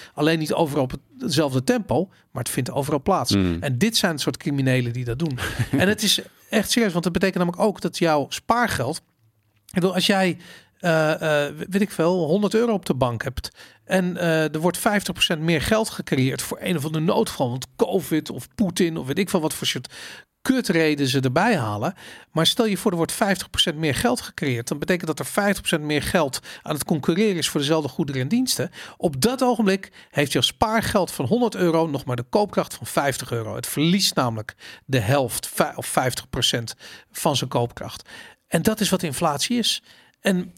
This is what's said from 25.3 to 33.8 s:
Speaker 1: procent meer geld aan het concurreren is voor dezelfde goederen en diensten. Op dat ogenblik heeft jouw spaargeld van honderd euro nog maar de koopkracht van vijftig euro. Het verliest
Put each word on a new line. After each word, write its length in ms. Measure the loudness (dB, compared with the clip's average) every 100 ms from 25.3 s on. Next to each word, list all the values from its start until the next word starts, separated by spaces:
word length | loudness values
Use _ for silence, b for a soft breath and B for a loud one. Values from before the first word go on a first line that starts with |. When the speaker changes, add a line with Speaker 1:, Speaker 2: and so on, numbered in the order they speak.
| 0 0 0
Speaker 1:
procent 240 | -2 -2
meer 180 | 0 0
geld 380 | 2 0 0 -4 B B
aan 120 | -6
het 100 | -4
concurreren 520 | 0 0 2 2 2 0
is 120 | -2
voor 100 | 0
dezelfde 300 | 0 0 0
goederen 320 | -4 -4 -4
en 60 | 0
diensten. 420 | 0 0 -2 -6 B B -4
Op 240 | -4 0
dat 220 | 0 2
ogenblik 480 | 2 4 2 2 -2 B B
heeft 220 | 0 0
jouw 100 | 2
spaargeld 720 | 2 2 2 2 2 2 0
van 140 | -2
honderd 300 | 0 2 2
euro 320 | 2 2 4 2
nog 180 | -2
maar 100 | -4
de 80 | -6 0
koopkracht 440 | 0 2 0 -4
van 140 | -6 -4
vijftig 440 | 0 0 0 -4
euro. 240 | -6 -4
Het 120 | -8 -6
verliest 480 | 0